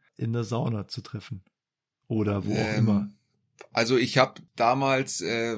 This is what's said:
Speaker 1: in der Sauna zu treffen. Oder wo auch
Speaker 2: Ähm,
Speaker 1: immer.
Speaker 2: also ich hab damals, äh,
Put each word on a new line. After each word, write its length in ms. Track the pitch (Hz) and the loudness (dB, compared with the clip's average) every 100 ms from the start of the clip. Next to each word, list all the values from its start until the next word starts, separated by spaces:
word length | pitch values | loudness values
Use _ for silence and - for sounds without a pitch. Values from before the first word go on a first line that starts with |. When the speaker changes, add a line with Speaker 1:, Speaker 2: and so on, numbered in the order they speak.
| _ - | _ -8
Speaker 1:
in 160 | 117 | -4
der 120 | 117 | -2
Sauna 440 | 113 120 127 110 98 | -2 -2 -2 -4 -6
zu 140 | - | -10
treffen. 420 | - 110 - 101 - _ _ _ _ _ - | -10 -12 -12 -14 -16 _ _ _ _ _ -6
Oder 380 | 110 104 101 95 | -2 0 0 -2
wo 80 | |
auch 40 | 107 | -2
Speaker 2:
Ähm, 200 | 110 110 | 0 2
Speaker 1:
immer. 320 | 113 101 101 - _ _ _ _ - | 2 2 0 -8 _ _ _ _ -6
Speaker 2:
also 240 | - 113 127 | -2 2 2
ich 200 | 127 131 | 4 4
hab 240 | 131 - - - | 2 0 -16 0
damals, 640 | 117 131 139 131 135 - | 2 4 2 0 0 -4
äh, 340 | 87 117 117 | -2 -2 -2